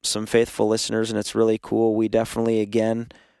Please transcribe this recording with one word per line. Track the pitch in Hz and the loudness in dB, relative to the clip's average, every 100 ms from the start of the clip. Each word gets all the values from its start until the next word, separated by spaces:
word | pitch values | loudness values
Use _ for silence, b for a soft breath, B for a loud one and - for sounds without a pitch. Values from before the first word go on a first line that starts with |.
some | - 107 107 | -4 -4 2
faithful | 117 117 - 107 | 2 2 0 0
listeners, | 110 - 110 110 | 0 0 -2 -2
and | 107 | -4
it's | 104 | -2
really | 110 113 110 | 2 2 2
cool. | - 110 113 | -2 0 2
We | 110 110 | 2 0
definitely, | 113 113 113 113 113 | 0 0 -2 0 0
again, | 104 113 110 113 117 b b b | 0 0 0 -2 -6 b b b